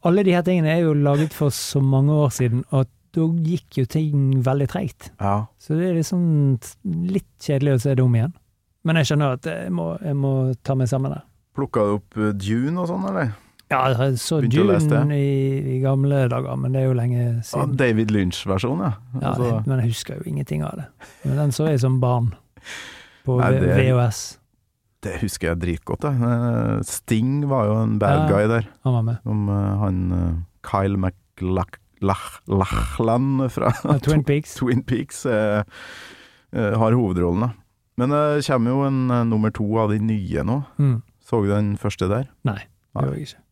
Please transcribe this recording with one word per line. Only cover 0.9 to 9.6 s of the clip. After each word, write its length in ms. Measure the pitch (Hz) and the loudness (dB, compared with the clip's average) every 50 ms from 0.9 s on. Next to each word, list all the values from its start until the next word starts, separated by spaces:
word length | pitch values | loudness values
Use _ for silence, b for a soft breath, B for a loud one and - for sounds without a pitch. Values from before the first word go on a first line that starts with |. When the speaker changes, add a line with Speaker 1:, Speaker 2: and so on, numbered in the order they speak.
| 151 | 2
Speaker 1:
laget 380 | 147 143 143 143 143 156 156 - | 2 2 2 2 2 2 0 -2
for 180 | - 151 143 | 0 0 0
så 300 | - - - - - 143 135 | 0 -2 -8 -4 0 0 2
mange 300 | 135 135 135 135 143 151 | 4 4 4 4 4 4
år 180 | 151 147 135 | 4 2 2
siden, 340 | - - 127 120 113 123 - _ | 2 0 0 0 0 -2 -4 _
og 160 | - 135 131 - _ _ _ _ _ | 0 0 0 0 _ _ _ _ _
da 80 | 170 | 0
gikk 560 | 160 160 165 170 160 156 175 - - _ - | 0 0 0 0 0 0 -2 -2 -4 _ -2
jo 80 | - 131 | -2 -2
ting 580 | 117 - 156 156 156 147 143 139 135 135 135 123 | 0 0 -2 0 2 2 2 2 4 2 2 2
veldig 260 | 131 131 139 139 131 | 2 2 0 0 -2
tregt. 420 | - 180 196 143 - _ - - - _ | -2 -4 -6 -6 -8 _ -20 -20 -12 _
Speaker 2:
Ja. 260 | 101 101 101 104 110 - _ _ | -2 0 0 0 -2 -6 _ _
Speaker 1:
Så 180 | - - 156 | -8 -4 -2
det 140 | 160 175 185 | -2 0 0
er 80 | 180 165 | 0 0
liksom 240 | 156 - - 180 175 170 160 147 143 139 135 117 - - - _ _ | 0 0 0 0 2 2 2 4 4 4 2 0 -2 -10 -20 _ _
litt 460 | 202 170 - 85 180 185 202 - _ _ _ | -6 -4 -4 -2 -2 -2 -2 -4 _ _ _
kjedelig 340 | - - 151 135 139 143 139 | -6 -2 -2 0 2 2 2
å 60 | 127 | 2
se 140 | 113 143 135 | 2 0 2
det 80 | 127 127 | 2 4
om 120 | 127 120 | 4 4
igjen. 180 | 113 110 151 175 - _ _ _ _ _ _ _ _ _ | 2 0 0 -4 -10 _ _ _ _ _ _ _ _ _
Men 120 | 165 160 | 0 0
jeg 100 | 165 147 | 2 2
skjønner 260 | - 156 147 151 139 127 | 2 2 0 2 0 -2
at 80 | 127 - | -2 -6
jeg 260 | 160 160 - | -8 -8 -6